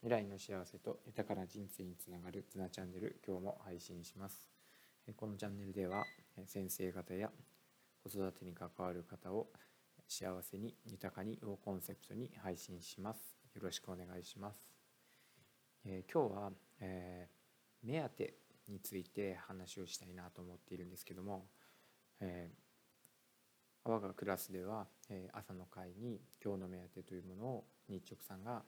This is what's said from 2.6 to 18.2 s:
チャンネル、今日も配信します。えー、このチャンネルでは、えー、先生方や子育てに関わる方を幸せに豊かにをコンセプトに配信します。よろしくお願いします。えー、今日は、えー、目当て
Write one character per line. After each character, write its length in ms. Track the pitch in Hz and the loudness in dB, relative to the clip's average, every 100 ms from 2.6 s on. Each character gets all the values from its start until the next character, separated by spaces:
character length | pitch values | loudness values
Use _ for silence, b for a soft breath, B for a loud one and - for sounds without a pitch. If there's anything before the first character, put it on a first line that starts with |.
| 92 | -2
チ 140 | 95 | 0
ャ 20 | |
ン 80 | 92 | -2
ネ 80 | 90 | 0
ル、 220 | 107 - - | 0 0 2
今 120 | 92 | 2
日 60 | |
も 180 | 95 - | 2 0
配 160 | 95 87 | -2 -6
信 240 | - 90 | -4 -6
し 140 | 85 - | -6 -4
ま 100 | 98 | -6
す。 220 | - - - B B B B - | -6 -12 -20 B B B B -10
え 60 | |
ー、 20 | 110 | -2
こ 120 | 110 | -2
の 100 | 101 | 2
チ 80 | 104 | 2
ャ 40 | |
ン 60 | 101 | 2
ネ 80 | |
ル 80 | 98 | 0
で 160 | 95 92 | 4 6
は、 160 | 95 - - - - | 6 4 0 -14 -10
え 40 | |
ー、 40 | 92 | -4
先 240 | - 92 | 0 2
生 220 | - 92 | 4 4
方 220 | 87 90 | 2 0
や 180 | 92 107 - - - B B B - | 2 2 0 -16 -20 B B B -12
子 60 | - | -4
育 200 | 101 95 | 4 4
て 100 | 87 | 2
に 100 | 90 | -6
関 160 | 85 87 - | -4 -6 2
わ 120 | 90 | 2
る 120 | 87 | 2
方 280 | 85 - 90 | -2 -6 2
を 160 | 98 113 B B B B - - | 2 2 B B B B -20 -6
幸 200 | - 95 92 | 0 2 0
せ 140 | 87 98 | -2 -2
に 180 | 113 - 113 | -2 -4 -10
豊 300 | 104 95 - | -2 -2 0
か 80 | |
に 160 | 98 110 110 | 0 0 -2
を 100 | 98 | -2
コ 180 | - | 0
ン 60 | 95 | 0
セ 140 | - | 0
プ 120 | 98 - | -6 -6
ト 80 | 104 | -2
に 140 | 127 - | -2 -2
配 140 | 101 85 | -2 0
信 240 | - 90 | -2 -6
し 180 | 85 - | -6 -2
ま 140 | 98 | -2
す。 240 | 113 - - - - | -2 -6 -10 -14 -2
よ 60 | |
ろ 80 | 95 | 0
し 80 | - | 0
く 100 | - | -2
お 60 | 90 | -4
願 120 | 90 90 | -4 -6
い 60 | 87 | -6
し 140 | - | -4
ま 120 | 101 | -6
す。 80 | 107 - - - - B B B B B B - - 104 | -6 -14 -18 -20 -20 B B B B B B -20 -12 -4
え 180 | 95 95 | -4 6
ー、 60 | |
今 160 | 170 123 | 8 8
日 80 | 98 | 6
は、 160 | 101 95 - - | 0 -2 -12 -4
え 480 | 95 92 90 90 87 - - - - - 113 | -2 0 -2 -6 -8 -14 -20 -20 -20 -10 0
ー、 20 | |
目 140 | 151 | 2
当 80 | 139 | 2
て 240 | - | 2